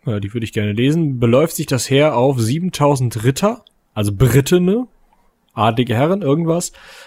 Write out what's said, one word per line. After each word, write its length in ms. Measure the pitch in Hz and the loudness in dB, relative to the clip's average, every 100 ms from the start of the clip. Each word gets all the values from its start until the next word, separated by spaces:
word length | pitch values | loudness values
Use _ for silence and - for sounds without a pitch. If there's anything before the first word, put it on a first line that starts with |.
| - | -6
ja, 140 | 104 | -4
die 120 | 101 | -4
würde 120 | 117 | -6
ich 80 | 113 | -6
gerne 180 | 110 104 | -4 -2
lesen, 460 | 104 131 165 156 127 | 0 0 0 -2 0
beläuft 380 | 120 123 165 - | 2 4 2 -2
sich 100 | 151 | -4
das 240 | 127 - | -4 0
Heer 260 | 131 151 120 | 2 2 2
auf 240 | 131 131 | 0 0
siebentausend 840 | 110 156 180 - 143 135 123 113 | -2 -2 -4 0 0 2 -2 -2
Ritter, 400 | 117 135 202 240 _ _ _ | -2 0 -2 -4 _ _ _
also 200 | - 104 | -4 -4
Brittene, 720 | 101 131 135 135 180 180 220 247 _ _ _ _ _ _ | 2 2 4 4 2 2 0 -4 _ _ _ _ _ _
adlige 440 | - 110 113 123 113 | -2 0 0 0 0
Herren, 260 | 151 196 | 0 0
irgendwas, 500 | 151 151 165 165 - - - - | 0 0 0 -2 -4 -14 -20 -20